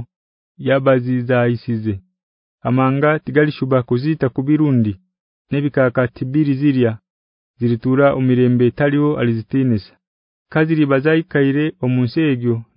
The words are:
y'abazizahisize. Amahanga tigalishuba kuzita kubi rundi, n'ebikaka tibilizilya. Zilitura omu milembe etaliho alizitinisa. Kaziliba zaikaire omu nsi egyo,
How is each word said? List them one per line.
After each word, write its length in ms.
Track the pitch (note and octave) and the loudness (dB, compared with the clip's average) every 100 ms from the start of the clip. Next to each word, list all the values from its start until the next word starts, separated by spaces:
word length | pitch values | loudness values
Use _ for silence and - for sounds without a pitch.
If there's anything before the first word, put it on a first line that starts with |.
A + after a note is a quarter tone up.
| A#2 _ _ _ _ - | -4 _ _ _ _ -8
y'abazizahisize. 1300 | C3 C#3 C3+ C3 B2 B2+ B2 B2 A#2+ A#2+ - A2+ A2 G2 _ _ _ _ _ _ B2 | -2 0 2 2 0 -4 0 0 0 -2 -4 -4 -4 -6 _ _ _ _ _ _ -2
Amahanga 540 | B2+ C3 C#3 D3+ D#3 | 0 2 2 0 0
tigalishuba 640 | - C#3 D3+ - C3 C3 | -2 0 0 -2 -2 0
kuzita 460 | B2 B2 D3 D#3+ C3 | 0 -2 -2 -2 -2
kubi 280 | - C3+ D3+ | -2 -2 0
rundi, 360 | D3+ B2+ G#2+ G2 _ _ _ _ - | 2 2 0 -4 _ _ _ _ -6
n'ebikaka 560 | C#3 C#3+ - B2+ C3 B2 | -4 -2 0 0 0 -4
tibilizilya. 840 | - B2+ D3 D3 C3+ D3 C3 A2+ A2 _ _ _ _ _ - | -4 -4 -2 0 0 0 2 0 -2 _ _ _ _ _ -4
Zilitura 540 | A#2+ A#2 B2+ C3 C#3 | -2 0 0 2 2
omu 140 | C3+ B2+ | 2 0
milembe 380 | B2 B2+ B2 B2 | 2 2 2 0
etaliho 500 | - C#3+ C#3+ D3 C#3+ | 0 -2 0 0 0
alizitinisa. 760 | A#2+ A2+ G#2+ C3+ C3 G#2+ - _ _ _ _ _ _ | -2 -4 -4 -2 0 -2 -4 _ _ _ _ _ _
Kaziliba 480 | D#3+ D#3+ D#3+ C#3+ C3+ | -2 0 2 2 2
zaikaire 720 | D3+ D#3+ E3 D3 C#3 C#3 D#3 - | 2 0 0 0 0 0 -2 -4
omu 220 | B2+ B2+ | -2 0
nsi 180 | B2 D#3+ | 0 0
egyo, 340 | D#3 B2+ A#2+ A#2 A#2 | 0 0 -2 -4 -6